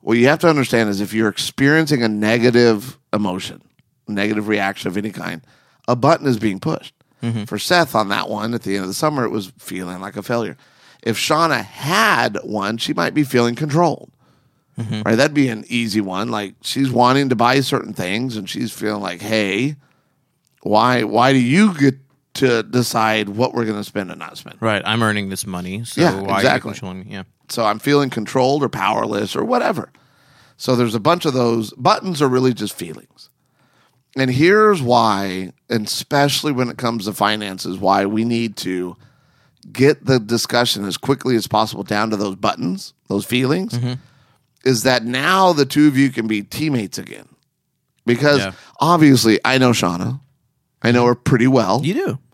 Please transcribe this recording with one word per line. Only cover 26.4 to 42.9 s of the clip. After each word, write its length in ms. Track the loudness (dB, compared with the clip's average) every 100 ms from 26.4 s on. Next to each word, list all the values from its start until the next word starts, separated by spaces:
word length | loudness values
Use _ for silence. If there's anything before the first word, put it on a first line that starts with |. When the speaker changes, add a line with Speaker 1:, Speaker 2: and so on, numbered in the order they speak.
| 2
Speaker 2:
are 80 | 0
you 60 | -4
controlling 260 | -12 -12 -14
me? 40 | -14
Yeah. 140 | -16 -16 _ _
Speaker 1:
So 160 | -4 -2
I'm 140 | -2
feeling 300 | 0 2 0
controlled 540 | -4 -4 0 0 0
or 60 | -2
powerless 680 | -2 -2 -2 -2 -4 -4 -4
or 80 |
whatever. 480 | -2 0 0 -4 -8 _ _ _ _ _ _ _
So 200 | -2 0
there's 180 | 2 0
a 40 |
bunch 240 | 0 0 0
of 80 |
those. 380 | 0 2 0 -2
Buttons 480 | -2 2 2 0 0
are 80 | 2
really 240 | 2 2
just 220 | 0 -6 -8
feelings. 520 | -12 -12 -20 _ -20 _ _ _ _ _ _ _ _ -2
And 160 | 0
here's 500 | 4 4 6 4 2
why, 720 | 4 4 4 0 -2 -6 -10 -14 _
and 160 | -4 -4
especially 680 | -8 -2 2 2 2 -2
when 160 | -2 -4
it 80 | -4
comes 280 | -4 -4 -6
to 80 |
finances, 640 | -2 0 0 -4 -8 -8 -4
why 280 | 2 2 2
we 180 | -2
need 320 | -2 -2 -4 -6
to 380 | -6 -4 -6 -10 _ _ _ _ _ _ -20
get 340 | 2 2 2 2
the 140 | 0
discussion 640 | 2 -4 0 0 0 -2 -4
as 120 | -6
quickly 380 | -2 -2 0 0
as 100 | 0
possible 360 | 0 -2 -4
down 260 | -4 -2 -2
to 80 | -2
those 180 | -4 -4
buttons, 580 | -4 -2 -4 -6 -10